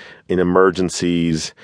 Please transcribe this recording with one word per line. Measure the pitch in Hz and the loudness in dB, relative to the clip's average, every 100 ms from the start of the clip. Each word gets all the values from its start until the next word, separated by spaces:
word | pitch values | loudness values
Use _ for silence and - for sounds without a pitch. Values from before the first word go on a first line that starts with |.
| - - - | -20 -20 -4
In | 90 | 0
emergencies, | 90 90 95 90 92 - 87 87 85 80 - - | 2 4 4 2 -4 -4 -2 0 0 -2 -6 -14